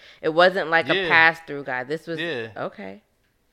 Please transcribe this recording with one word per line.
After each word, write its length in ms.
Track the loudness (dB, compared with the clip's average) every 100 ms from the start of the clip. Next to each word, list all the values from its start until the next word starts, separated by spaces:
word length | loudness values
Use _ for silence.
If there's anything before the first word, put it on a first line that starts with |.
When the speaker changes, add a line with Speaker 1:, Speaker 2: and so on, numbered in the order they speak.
| _ _
Speaker 1:
it 60 | -2
wasn't 420 | 4 4 4 0
like 180 | 0 0
a 60 | -2
Speaker 2:
Yeah. 120 | 2
Speaker 1:
pass-through 560 | 4 4 2 -8 -12 -10
guy. 180 | -10
This 240 | -8 -10 -10
was, 120 | -10
Speaker 2:
Yeah. 300 | -8 -8 -10 -10
Speaker 1:
okay. 460 | -12 -12 -18 -18 _ _ _ _ _